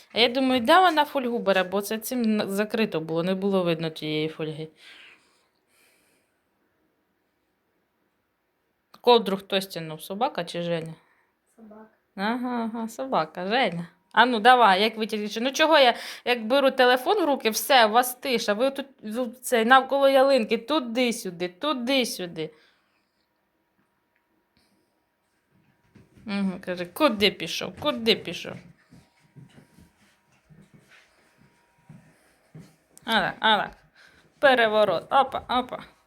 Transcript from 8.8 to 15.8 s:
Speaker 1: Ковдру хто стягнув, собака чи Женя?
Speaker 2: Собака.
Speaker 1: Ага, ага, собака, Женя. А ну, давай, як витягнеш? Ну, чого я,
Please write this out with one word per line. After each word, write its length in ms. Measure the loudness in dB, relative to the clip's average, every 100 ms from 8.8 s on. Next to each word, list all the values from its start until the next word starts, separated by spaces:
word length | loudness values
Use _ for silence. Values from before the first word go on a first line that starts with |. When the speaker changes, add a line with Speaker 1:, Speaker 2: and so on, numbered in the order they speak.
| _ -4
Speaker 1:
Ковдру 360 | 4 4 2 -6
хто 240 | -4 -4
стягнув, 400 | -4 -10 -12 -12
собака 420 | -12 -4 -4 -4
чи 180 | -8 -6
Женя? 320 | -4 -4 -6 -14 _ _ _ _ _ _
Speaker 2:
Собака. 340 | -20 -20 -20 _ _ -8
Speaker 1:
Ага, 540 | -4 -4 -6 -6 -6
ага, 160 | -6 -10
собака, 580 | -8 -4 -2 -2 -6 -4
Женя. 400 | -2 -2 -4 -10 _ _
А 120 | 2 2
ну, 140 | 4
давай, 420 | 6 6 6 4
як 160 | 2 -2
витягнеш? 400 | -6 -6 -6 -4
Ну, 140 | -4
чого 260 | 0 4
я, 180 | 6